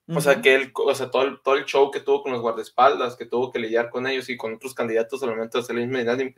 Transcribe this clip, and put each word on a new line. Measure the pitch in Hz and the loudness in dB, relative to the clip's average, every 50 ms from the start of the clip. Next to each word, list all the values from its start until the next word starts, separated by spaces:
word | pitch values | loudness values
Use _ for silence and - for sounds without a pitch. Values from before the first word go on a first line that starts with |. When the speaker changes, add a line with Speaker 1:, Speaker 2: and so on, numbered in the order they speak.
| _ - 165 | _ -6 -4
Speaker 1:
O | 143 | 0
sea, | - 143 135 | 4 4 4
Speaker 2:
Ujú. | 117 120 | 6 6
Speaker 1:
que | 135 131 | 6 6
él, | 135 131 127 - | 6 4 0 -4
o | - 117 139 135 | -2 0 0 0
sea, | 135 131 - - | 0 -2 -2 0
todo | 123 135 | 0 0
el, | 139 123 - - | 0 -2 -4 0
todo | 135 139 | 0 2
el | 143 139 | 2 0
show | - - 135 139 139 139 | 0 2 4 4 4 2
que | 135 | -2
tuvo | - 139 139 143 - | -2 0 0 0 0
con | 139 127 | -2 -4
los | 120 | -2
guardaespaldas, | 117 117 113 113 107 - _ - 127 139 147 - 127 120 110 | -2 -4 -4 -4 -8 -6 _ 4 4 4 4 4 -2 -4 -6
que | - 117 | -8 -10
tuvo | 117 - - - - - | -6 -2 -2 -2 -2 -4
que | 123 | -4
lidiar | 117 110 110 117 120 117 | -4 0 0 0 0 -2
con | - 123 127 131 | -4 -6 -6 -4
ellos | 135 131 120 - | -4 -6 -6 -8
y | 123 | -10
con | 120 - 110 113 | -8 -8 -8 -10
otros | 117 - 131 - | -8 -12 -12 -8
candidatos | - 120 117 110 113 113 - 139 131 135 | -6 -4 -2 0 -2 -2 -2 -4 -6 -6
al | 120 | -4
momento | 110 113 113 117 - 127 | -4 -4 -6 -4 -4 -4
de | 117 | -4
hacer | - 117 | -4 -4
la | 120 120 | -4 -4
misma | 120 131 131 | -2 -2 -2
dinam-, | 117 117 123 131 131 131 - | -2 -2 -2 -2 -4 -6 -8